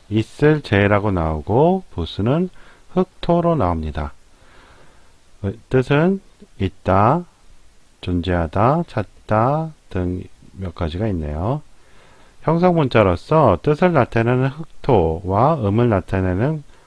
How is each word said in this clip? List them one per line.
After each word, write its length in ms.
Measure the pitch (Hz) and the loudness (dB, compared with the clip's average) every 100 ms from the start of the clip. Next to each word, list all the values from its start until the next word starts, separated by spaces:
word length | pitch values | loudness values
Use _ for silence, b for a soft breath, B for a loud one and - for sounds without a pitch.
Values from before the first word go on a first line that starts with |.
| - | -4
있을 520 | 107 110 - 147 151 | -4 -4 0 2 2
제라고 480 | - 98 101 104 104 | 0 2 4 2 0
나오고 760 | 92 80 78 - 113 165 190 - | -2 -2 -4 -2 2 2 0 -6
부수는 600 | - 80 - 107 156 180 b b b b | -8 -8 -4 -2 0 -2 b b b b
흑토로 640 | 180 185 - - 170 170 160 | -4 -4 -4 -2 0 2 0
나옵니다. 580 | 90 82 78 76 71 - - b b b b b b b b b _ - 101 - - | 0 -2 -4 -6 -8 -12 -20 b b b b b b b b b _ -10 -8 -8 -2
뜻은 520 | 131 127 147 175 196 - - - - | 0 2 2 2 0 -6 -20 -20 -6
있다, 680 | 95 - - 95 110 165 175 _ - - - - _ _ | -6 -4 0 2 4 2 -4 _ -20 -20 -20 -20 _ _
존재하다, 840 | - 90 85 87 80 95 117 160 170 | -4 -2 0 -2 -2 0 0 0 -4
찾다 840 | 117 98 - - 107 123 151 160 151 - | -6 -8 -12 -4 0 0 -2 -6 -12 -10
등 500 | 95 90 90 - - - - | -6 -4 -6 -10 -18 -20 -14
몇 160 | 92 - | -12 -6
가지가 320 | 85 87 110 | -6 -4 -4
있네요. 540 | 90 76 76 101 151 - b b b b b b b | -4 -6 -4 -4 -4 -8 b b b b b b b
형성 340 | - 165 180 170 | -4 2 2 2
문자로서 840 | 131 117 95 85 - 156 127 87 | 2 4 4 2 0 2 4 2
뜻을 320 | 139 151 180 | 0 0 2
나타내는 540 | 160 113 117 117 127 131 | 2 0 0 0 0 -2
흑토와 1080 | 139 - - - 113 80 80 92 98 139 160 | -4 -12 -8 0 2 2 -2 -2 0 2 2
음을 340 | 101 107 120 | 0 2 2
나타내는 760 | 98 - 98 95 90 135 156 - b | 0 0 -2 -2 0 -2 -4 -10 b